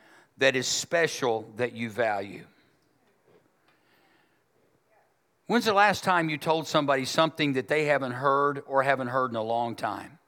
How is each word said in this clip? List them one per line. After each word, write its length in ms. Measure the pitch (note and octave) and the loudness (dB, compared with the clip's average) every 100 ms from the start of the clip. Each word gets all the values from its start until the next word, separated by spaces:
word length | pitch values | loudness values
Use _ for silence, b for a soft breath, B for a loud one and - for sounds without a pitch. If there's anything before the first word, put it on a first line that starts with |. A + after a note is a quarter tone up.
| b b b - | b b b 0
that 180 | C3+ C3 | 0 2
is 100 | B2 | -2
special 840 | - - E3+ D#3+ - C3 A2+ A2+ G#2+ | -4 -2 0 0 0 -2 -2 -6 -6
that 180 | A#2+ | -6
you 160 | A2+ A#2 | -6 -8
value. 560 | G#2 A2+ G2+ G2 - - _ _ _ _ _ _ _ _ _ _ _ _ b b b b b b b b _ _ _ _ _ _ _ _ _ - | -2 -2 -2 -6 -12 -18 _ _ _ _ _ _ _ _ _ _ _ _ b b b b b b b b _ _ _ _ _ _ _ _ _ 0
When's 200 | A3 A3+ | 0 4
the 80 | |
last 300 | G3 G#3 F#3 | 4 4 4
time 260 | - F3+ D#3+ | 0 0 0
you 80 | D3+ | -2
told 280 | - D#3+ D3+ | 0 0 0
somebody 380 | D#3+ C#3+ C3+ | 0 2 0
something 480 | B2+ - D#3+ - D3 | 0 2 2 2 0
that 140 | C3 A#2+ | 0 0
they 160 | D#3 | 0
haven't 280 | D3 C#3 C3 | 2 0 0
heard 500 | B2 C#3+ C#3 C#3+ C#3 - | -2 2 2 2 -2 -2
or 160 | C3+ | 0
haven't 260 | C3+ C3+ B2+ | 2 2 0
heard 220 | B2+ B2+ | -2 -2
in 60 | A2+ | -2
a 60 | |
long 340 | A2 A#2 A#2 A2 | -4 -4 -4 -6
time? 420 | A2+ F#2+ F#2 - | -6 -8 -12 -20